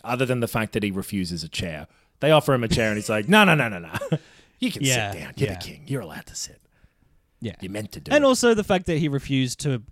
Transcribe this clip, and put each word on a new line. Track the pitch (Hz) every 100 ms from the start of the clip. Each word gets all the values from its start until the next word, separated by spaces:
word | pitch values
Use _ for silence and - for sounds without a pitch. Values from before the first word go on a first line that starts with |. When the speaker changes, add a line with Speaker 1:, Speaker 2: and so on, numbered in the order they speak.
Speaker 1:
Other | 110 123 127
than | 123
the | 117
fact | 117 107
that | 110
he | 104
refuses | 95 95 101 87 87
a | 80
chair. | - 92 76 - _ _ _
They | 143
offer | 151 143
him | 127 113
a |
chair, | 120 110
and | 104
he's | 104
like, | 107 104
"No, | 214 196
no, | 156
no, | 117
no, | 92
no. | 85 - 554
<laughs> | 156 - - _ _
You | 254
can | 104
Speaker 2:
Yeah, | 131 123 101
Speaker 1:
sit | 98
down. | 76 -
You're | 107
Speaker 2:
yeah. | 90
Speaker 1:
the | -
king. | - -
You're | 135
allowed | 87 73 -
to | -
sit. | - - _ _ _ _ _ _ _ _
Speaker 2:
Yeah. | 110 -
Speaker 1:
You're | 92
meant | 101 107
to | -
do | -
Speaker 2:
And | 285 277
Speaker 1:
it." |
Speaker 2:
also | 247 240
the | 220 202
fact | 185 180
that | 156
he | 156
refused | 139 - 135 127 -
to | 147 127 107